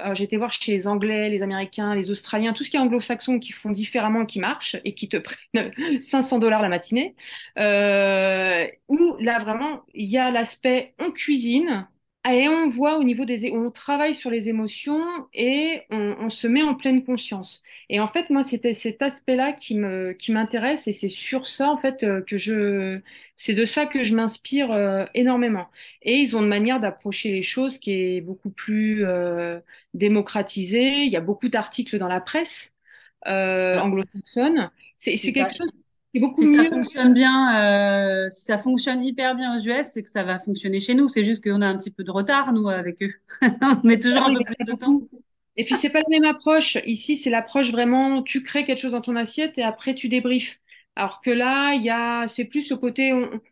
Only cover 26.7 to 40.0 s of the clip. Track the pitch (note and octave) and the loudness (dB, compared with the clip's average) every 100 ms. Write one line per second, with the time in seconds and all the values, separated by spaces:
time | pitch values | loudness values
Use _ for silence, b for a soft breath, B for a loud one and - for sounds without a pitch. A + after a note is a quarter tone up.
26.7 | C4 G#3 - G#3 F#3+ G#3+ F#3+ F#3 B3+ C4 | 0 -2 -4 -8 -6 -4 -4 -4 -2 -4
27.7 | C4 G3+ F#3+ F#3 F3+ E3+ F#3+ G3+ - - | -4 -4 -2 -2 -4 -6 -10 -12 -10 -4
28.7 | G#3+ G#3+ G#3+ F#3+ F3+ F3 E3+ E3+ E3+ b | 0 0 0 0 0 -2 -4 -6 -8 b
29.7 | b _ F3 G#3 G#3 G3+ G#3 G3 G3 F3+ | b _ 0 2 2 0 -4 -4 -6 -2
30.7 | A#3 C4 C#4+ C#4+ F3 E3+ G3+ B3 A3 - | 2 2 2 0 0 -2 -4 -2 -2 -4
31.7 | - - G#3 F#3 F#3 - D#4 E4 - - | -6 -6 -4 -2 -4 -2 -4 -4 -8 -14
32.7 | _ b b b _ - F#3+ F#3+ F#3 F#3 | _ b b b _ -4 -2 0 0 2
33.7 | F#3 G3+ F#3+ F#3 G3+ - A#3+ C#4+ D#4+ F3 | 2 2 0 -4 -10 -6 0 2 2 0
34.7 | b b _ - A3 C#4 C4+ G3 - E4+ | b b _ -4 -2 0 0 -2 -4 -10
35.7 | - _ _ _ B3+ B3+ D#4 D4+ D4 D#4+ | -12 _ _ _ 0 0 4 8 8 6
36.7 | C4 - C#4 B3 B3 C4 C4 B3+ A3 G#3 | 2 -4 4 6 8 6 6 4 4 6
37.7 | G3+ G3+ G3 G3 F#3+ F#3+ F#3+ - G#3 B3+ | 4 4 2 2 0 -2 -6 -4 -2 2
38.7 | B3 C4+ B3+ C4 B3+ B3+ B3+ B3+ A#3+ G#3+ | 0 0 -2 -2 -2 -2 -2 -2 -2 -2
39.7 | B3+ C#4 A3 | -2 -4 -8